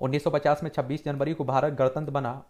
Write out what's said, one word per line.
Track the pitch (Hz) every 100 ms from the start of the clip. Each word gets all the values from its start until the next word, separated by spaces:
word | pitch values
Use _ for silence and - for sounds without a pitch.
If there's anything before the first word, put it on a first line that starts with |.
उन्नीस | 131 143
सौ | 160
पचास | 147 147 147
में | 160
छब्बीस | - 127 151 151
जनवरी | 143 143
को | 160 131
भारत | 135 147
गणतंत्र | 139 131 151 147
बना। | 139 120 135